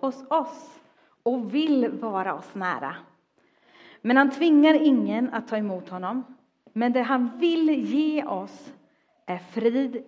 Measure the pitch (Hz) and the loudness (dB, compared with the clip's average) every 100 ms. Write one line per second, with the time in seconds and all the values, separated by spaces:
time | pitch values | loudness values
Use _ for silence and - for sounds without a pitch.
0 | 269 262 - 320 269 - - - _ _ | -8 -8 -2 -2 -2 -10 -20 -20 _ _
1 | _ _ - 254 214 254 311 277 233 - | _ _ -4 -4 -2 -2 2 2 0 -2
2 | 226 196 190 156 - 202 185 135 139 - | -6 -4 -4 -6 -10 -8 -6 -6 -8 -12
3 | - _ _ _ _ _ _ _ - - | -18 _ _ _ _ _ _ _ -20 -10
4 | 214 254 277 277 339 294 311 311 302 254 | 2 4 4 2 4 6 8 6 6 4
5 | 202 214 247 233 247 214 208 185 175 185 | 2 -2 -2 -4 -4 -6 -4 -8 -10 -10
6 | 180 247 254 - _ _ _ 220 240 247 | -6 -8 -10 -20 _ _ _ -2 0 0
7 | 240 262 240 - 339 330 311 285 208 262 | 0 0 -2 0 0 2 2 2 0 0
8 | 311 302 - 190 202 - - - _ _ | 0 -2 -4 -8 -8 -16 -20 -20 _ _
9 | _ _ - 180 - 226 226 247 269 233 | _ _ -10 -10 -8 0 0 2 -2 -6